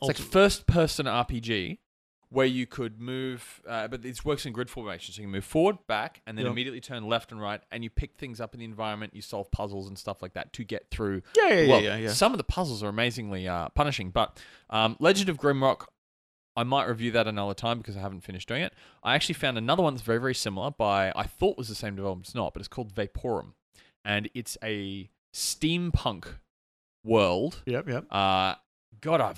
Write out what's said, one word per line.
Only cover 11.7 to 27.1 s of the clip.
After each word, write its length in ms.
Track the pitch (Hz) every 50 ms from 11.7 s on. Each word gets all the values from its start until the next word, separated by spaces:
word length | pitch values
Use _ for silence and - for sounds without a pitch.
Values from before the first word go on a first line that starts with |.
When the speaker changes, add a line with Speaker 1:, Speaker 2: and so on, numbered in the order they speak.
Speaker 1:
world. 120 | 131 104 104
Speaker 2:
yeah, 120 | 104 101 113
yeah. 120 | 113 110
Speaker 1:
Some 240 | 113 127 190 233 262
of 40 | 190
the 60 | -
puzzles 400 | - - 175 185 147 120 104 107
are 60 | 104
amazingly, 580 | 101 110 117 123 117 123 113 101 98 92 92 90
uh, 220 | 87 87 82 -
punishing, 400 | - - 147 147 131 - 98 92
but, 320 | 90 117 107 - - - - - - - _ _
um, 280 | 110 110 110 110 113 -
Legend 300 | 147 170 196 196 202 185
of 80 | 165 135
Grimrock, 480 | - 143 139 135 135 135 - - - - _ _ _ _ _ _ _ _ _ _ _ _ _ 120
I 60 | 120
might 260 | 123 135 139 117 98
review 220 | 120 110 117 120
that 160 | 110 117 110 110
another 260 | 107 104 101 101 98
time 240 | - - 117 120 120
because 180 | 110 - 101
I 60 | 98
haven't 200 | 95 98 95 90
finished 280 | - - 92 90 - -
doing 140 | 117 139 175
it. 100 | - - - - - _ _ -
I 100 | 113 127
actually 200 | 151 - - 165
found 220 | - - 135 123 113
another 260 | 110 120 156 180 180
one 100 | 156 135
that's 100 | 120 107
very, 160 | 113 113 117
very 160 | 127 131 127
similar 360 | - - 110 98 95 101 143
by, 420 | 151 - 110 104 101 98 95 95 -
I 80 | - 104 -
thought 300 | - - 180 202 - -
was 120 | 127 110
the 60 | 107
same 200 | - - 107 98
development, 300 | 95 98 98 92 90 92 -
it's 80 | -
not, 180 | 123 101 76 -
but 60 | -
it's 80 | 101 -
called 260 | - - 120 104 95
Vaporum, 600 | 110 101 101 - - - 127 113 82 52 50 - _ _ _ _ - _ _ _ _ _
and 260 | 101 101 104 107 107 -
it's 240 | 123 117 - - - -
a 460 | 110 107 104 98 98 98 98 95 - _ _ _ _ -
steampunk 1080 | - - - - - - 156 170 175 175 170 - - - 127 101 87 - - - - - _ _ _ _ _ _ _ _ _ _ _ _
world. 560 | 110